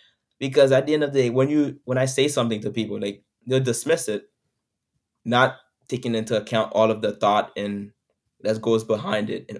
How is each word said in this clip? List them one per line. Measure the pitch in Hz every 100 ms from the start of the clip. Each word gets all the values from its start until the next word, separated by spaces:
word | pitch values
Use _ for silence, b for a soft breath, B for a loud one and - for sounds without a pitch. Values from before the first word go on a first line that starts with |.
| b b _ -
Because | 135 143 135
at | 131 147
the | 151
end |
of | 147
the | 139
day, | 120
when | 127 139
you, | 151 139 - -
when | 127
I | 131
say | 135 143
something | 135 117 107
to | 107
people, | 113 104 101
like, | 101 101 _ _ 123
they'll | 131
dismiss | 123 113 147 165 -
it, | 104 - _ _ _ _ _ _ _ _ _
not | 113 120 131 - _ _ -
taking | 127 127 113
into | 113 110
account | 104 113 -
all | 104 110
of | 107
the | 110
thought | - 104 104 - -
and | 101 101 101 _ _ _ _ _
that | 104 110
goes | 117 113
behind | 110 107 196 107 104
it | 98
in | -